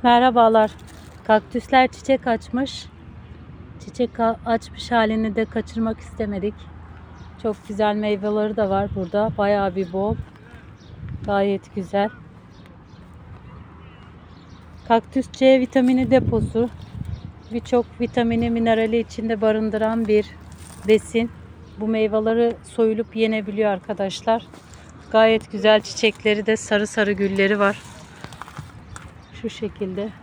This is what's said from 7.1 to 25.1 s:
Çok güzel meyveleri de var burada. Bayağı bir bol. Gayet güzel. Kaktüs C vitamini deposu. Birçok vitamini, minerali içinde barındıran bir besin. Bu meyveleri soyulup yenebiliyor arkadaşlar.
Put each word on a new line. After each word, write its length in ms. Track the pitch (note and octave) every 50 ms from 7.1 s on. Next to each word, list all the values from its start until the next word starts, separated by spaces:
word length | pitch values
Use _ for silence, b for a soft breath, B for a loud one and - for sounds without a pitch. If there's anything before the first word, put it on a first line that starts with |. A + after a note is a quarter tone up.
| - - - - - -
Çok 260 | - A3+ G#3 - - -
güzel 280 | G#3+ G3 G#3+ G#3 G#3
meyveleri 600 | G#3 G#3+ G#3+ G#3 G3 G3 G#3+ G#3 G#3+ G#3 G#3+ G#3+
de 120 | A3 G#3+ F#3+
var 200 | G3 G3 G3+ G3+ -
burada. 380 | G3 F#3 F3 - G3+ G#3 A3+ - -
Bayağı 380 | G3+ G3+ G#3 G3+ G3 G3 F3+
bir 160 | F#3+ F#3+ F3
bol. 240 | F3 F#3+ G3 G#3 A#3 - - - - - - - - - - - - - - - - - - - - - -
Gayet 480 | - G3+ G3+ G3 G3+ G3 G3 - - -
güzel. 340 | G#3 F#3 E3+ - G3+ G3+ A3+ - - - - - - - - - - - - - - - - - - - - - - - - - - - - - - - - - - - - - - - - - - - - - - - - - - - - - - - -
Kaktüs 440 | A3+ A3+ - - - C4 B3+ -
C 280 | - - C4+ C4 C4+ C4
vitamini 500 | B3+ B3 - C4+ B3+ B3 B3+ B3+ C4 -
deposu. 600 | C4 C4 A#3+ - A#3 A3 G#3+ - - A3 A#3+ A#3 - - - - - - - - - - - - - - - -
Birçok 340 | A3 A#3 - - - A#3+ A#3 - - -
vitamini, 500 | A#3+ A3+ - B3 A#3+ A#3 A#3 A#3 A#3 A#3
minerali 480 | A#3 A3+ A3+ A3+ A3+ A3 A3+ A3+ A3 A#3
içinde 420 | A3+ - - - G#3 A3+ A3+ G3+
barındıran 680 | G#3+ A3 G#3+ A3 A3 G#3+ G3+ G#3+ A3 A3 A3+ A#3 A3+ G#3
bir 180 | G#3+ G#3+ G3+ - - - - - - - - - - - - G3
besin. 420 | G#3+ G#3+ - - - A3+ A#3 A3+ - - - - - - - - - G3
Bu 80 | G#3+ G#3+
meyveleri 680 | A3+ A3 A3 G#3+ G3+ A3 A3 A3 A3+ A#3 A#3 A#3 A#3 - -
soyulup 520 | - - - A3+ A3 A3 G#3+ A3+ - -
yenebiliyor 540 | A3 A3 A3 A3 G#3+ G3+ G#3+ G3+ G#3 A3 G#3
arkadaşlar. 760 | G3 F#3 - - G#3 - G3+ F#3+ F3+ - - A3+ A3+ A#3 - - - B B B B B B B B - - -